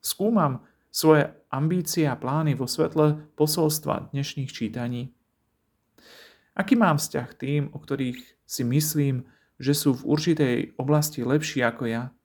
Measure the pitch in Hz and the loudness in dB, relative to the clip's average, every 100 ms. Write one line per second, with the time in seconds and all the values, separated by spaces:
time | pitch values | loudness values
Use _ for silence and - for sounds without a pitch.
0 | - - 202 226 156 127 - _ _ - | -8 -2 0 2 2 0 -10 _ _ 0
1 | 160 156 143 - _ 135 151 180 160 - | 6 6 4 -4 _ -2 0 0 -2 -2
2 | 151 123 127 147 156 127 123 - 156 156 | -2 -2 -4 -2 0 0 -2 -2 -2 2
3 | 151 151 - _ 151 165 156 156 147 - | 2 2 -6 _ 0 2 0 0 -4 -4
4 | - 139 139 - 131 - 110 127 120 123 | -4 -6 -6 -6 -8 -6 -6 -4 -6 -6
5 | 139 _ _ _ _ _ _ _ _ _ | -10 _ _ _ _ _ _ _ _ _
6 | - - - _ _ - 196 247 202 147 | -20 -20 -20 _ _ -6 0 4 4 4
7 | - 147 123 - 131 147 143 - - 139 | 0 -6 -8 -8 -4 -2 -2 -8 -8 -4
8 | 131 123 - _ _ - 120 135 156 151 | -4 -6 -14 _ _ -4 0 2 2 0
9 | 139 131 - _ _ _ 135 147 151 127 | 0 0 -6 _ _ _ 0 2 2 0
10 | - 151 151 156 139 120 - - 131 151 | 0 0 2 2 2 0 -4 -6 0 2
11 | 151 - 120 143 151 143 120 117 120 113 | 2 -4 0 0 0 0 0 0 -4 -4
12 | 123 _ | -6 _